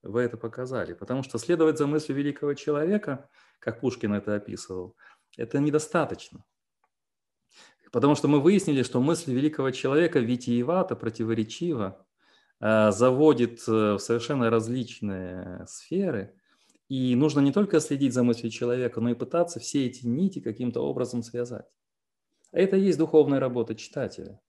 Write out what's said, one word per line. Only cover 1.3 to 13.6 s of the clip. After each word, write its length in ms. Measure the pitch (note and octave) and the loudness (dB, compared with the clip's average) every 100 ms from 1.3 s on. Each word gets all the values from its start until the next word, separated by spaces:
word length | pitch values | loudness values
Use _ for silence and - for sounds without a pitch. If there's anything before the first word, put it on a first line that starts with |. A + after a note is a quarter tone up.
| - | -8
следовать 400 | - E3+ D#3+ D#3 | -2 2 2 2
за 80 | C#3+ | 0
мыслью 300 | D3+ D3+ C#3 | 0 -2 -4
великого 360 | C#3+ C#3 C#3+ | -4 -4 -6
человека, 760 | C#3+ - D3 D#3+ G#3 F#3 C3+ - _ _ _ | -4 -4 -2 0 -2 -2 -8 -12 _ _ _
как 200 | - A2+ | -10 -4
Пушкин 340 | - - G#2+ | -4 -4 -2
это 220 | G#2 G#2 G#2 | -2 -2 -4
описывал, 600 | A2 - - F#2 F#2 _ - _ _ - | -6 -14 -10 -10 -10 _ -20 _ _ -12
это 240 | A#2 C#3 | -6 -2
недостаточно. 840 | D3 D3+ D3+ F3 C#3+ F#2 - - _ _ _ _ _ _ _ _ _ _ _ _ - _ _ | 0 0 0 -2 -2 -6 -12 -20 _ _ _ _ _ _ _ _ _ _ _ _ -20 _ _
Потому 220 | A#2+ C#3+ | 0 2
что 140 | C#3+ C#3 | 4 4
мы 120 | D3 | 4
выяснили, 420 | D#3 G3+ F3 C#3 | 6 4 2 0
что 180 | A#2+ B2 | 0 0
мысль 320 | C3+ E3 - | 0 0 -2
великого 380 | B2+ D3+ D3+ C3+ | 0 0 0 -4
человека 480 | C3 C3+ C#3+ E3+ C#3+ | -2 0 2 4 2
витиевата, 760 | A#2 B2 - A#2+ B2 F#3 F3+ A2+ | 0 -2 0 0 2 0 0 -4
противоречива, 1080 | A#2 - A2 A#2 A2 - F3 C3+ G2 - _ _ _ _ _ _ | -6 -4 -2 -2 -2 -4 -4 -2 -4 -8 _ _ _ _ _ _
э, 300 | G#2+ A2 G#2+ | 2 4 4
заводит, 680 | G2+ B2 B2+ D#3 B2+ A#2 A#2 | 6 4 6 6 6 2 -2